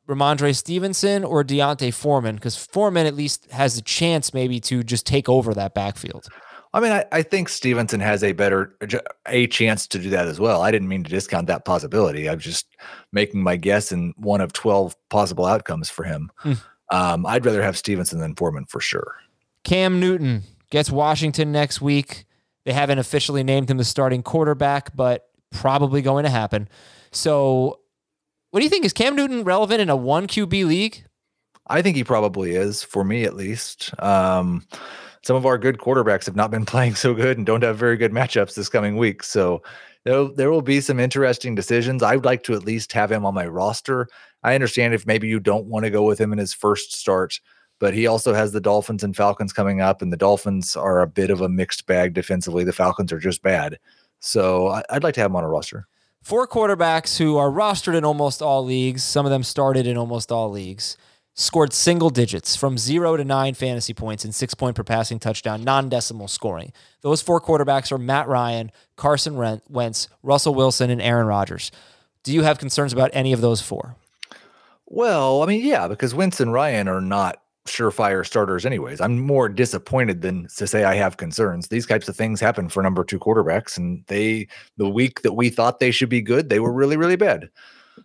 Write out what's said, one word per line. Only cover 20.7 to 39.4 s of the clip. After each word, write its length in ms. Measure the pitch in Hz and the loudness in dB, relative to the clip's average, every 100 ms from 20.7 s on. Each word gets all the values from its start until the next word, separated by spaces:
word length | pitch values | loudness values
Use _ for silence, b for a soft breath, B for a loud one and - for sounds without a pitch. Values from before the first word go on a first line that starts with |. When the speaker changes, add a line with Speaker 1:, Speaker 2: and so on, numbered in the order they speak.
Speaker 1:
gets 200 | 151 147 | 0 0
Washington 600 | 143 147 151 156 143 151 | 2 2 2 0 0 0
next 280 | 147 147 - | 0 0 -2
week. 460 | 139 143 135 - - _ _ _ | 0 0 0 -8 -20 _ _ _
They 80 | - | -4
haven't 260 | 131 143 135 | 0 2 2
officially 460 | 123 156 - 143 | 0 -2 0 0
named 260 | 131 135 127 | 2 2 2
him 60 | 131 | 0
the 80 | |
starting 400 | 117 - 131 127 | 0 0 0 0
quarterback, 720 | - 165 151 139 143 143 - 131 | -2 0 0 2 0 0 -4 0
but 280 | 127 123 - _ _ | 0 0 -4 _ _
probably 520 | - 135 143 143 143 | -2 2 2 2 2
going 220 | 135 139 | 2 2
to 60 | 147 | 2
happen. 380 | 120 107 107 101 B B B B | 0 0 -2 -6 B B B B
So 680 | - 165 147 135 131 127 - _ _ _ _ _ _ _ | -4 0 2 2 2 0 -4 _ _ _ _ _ _ _
what 100 | 196 | 0
do 40 | |
you 40 | 302 | 2
think? 160 | 381 | 2
Is 80 | 226 | 0
Cam 240 | - 240 285 | 2 2 2
Newton 280 | 277 247 | 0 0
relevant 360 | 190 185 208 226 | 0 2 2 2
in 80 | 190 | 2
a 80 | 135 | 0
one 300 | 123 156 196 | 2 0 0
Q 200 | - 196 | -2 0
B 180 | 196 | 0
league? 400 | 180 170 220 - - _ _ _ _ _ - | 2 2 0 -6 -18 _ _ _ _ _ -2
Speaker 2:
I 140 | 151 | 2
think 160 | 185 147 | 2 2
he 80 | |
probably 500 | 117 117 107 95 92 | 2 2 2 0 -2
is, 280 | 90 101 104 | 0 0 -4
for 200 | - 101 | -4 -2
me 220 | 98 117 | 0 0
at 100 | 110 | -2
least. 560 | 98 98 117 - - - - | -4 -6 -8 -10 -10 -12 -4
Um, 680 | 101 98 92 92 90 87 - B B B B B | 2 4 4 2 0 -2 -6 B B B B B
some 140 | - 127 | 0 2
of 100 | 131 | 4
our 100 | 123 | 2
good 220 | 131 120 | 2 0
quarterbacks 480 | 120 131 110 98 - | 2 2 4 2 0
have 100 | 95 | -2
not 140 | 107 | 0
been 160 | 113 110 | -2 -2
<laughs> 0 | |
playing 300 | 123 123 104 | 2 2 2
so 180 | 123 | 0
good 240 | 113 123 127 | 2 0 0
and 80 | 107 | 2
don't 160 | 113 | 2
have 160 | 113 107 | 2 2
very 180 | 120 117 | 2 2
good 160 | 113 | 2
matchups 420 | 113 127 113 98 | 2 0 0 0
this 140 | - 95 | -2 -2
coming 300 | 120 104 107 | 0 0 2
week. 240 | 113 95 | 0 0
So 400 | - 104 | -2 0